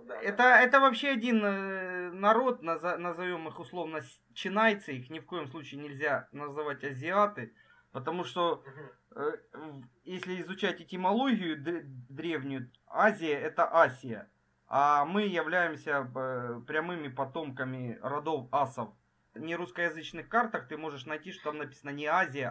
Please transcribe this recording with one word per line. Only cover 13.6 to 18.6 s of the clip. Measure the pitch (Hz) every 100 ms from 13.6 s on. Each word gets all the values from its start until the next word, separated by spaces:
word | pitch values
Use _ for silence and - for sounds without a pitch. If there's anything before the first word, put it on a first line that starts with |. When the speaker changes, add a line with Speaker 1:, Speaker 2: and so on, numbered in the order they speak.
| 165
Speaker 2:
Асия, | 165 143 127 127 104 - _ _ _ -
а | 135 143 147
мы | 147 196 208
являемся, | 170 156 180 170 151 160 143 127
э, | 127 131 127 120 120 120
прямыми | 156 170 175 143
потомками | 127 131 165 156 127 131 131 123 110
родов | 127 147 151 151 123
асов. | 143